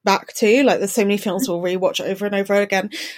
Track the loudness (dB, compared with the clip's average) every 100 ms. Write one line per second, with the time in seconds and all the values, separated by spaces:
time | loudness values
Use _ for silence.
0 | 0 0 -2 0 4 4 4 2 0 0
1 | 0 0 -2 -4 -4 -2 -2 0 0 -2
2 | -4 -4 -4 -2 0 0 2 0 -2 -8
3 | -12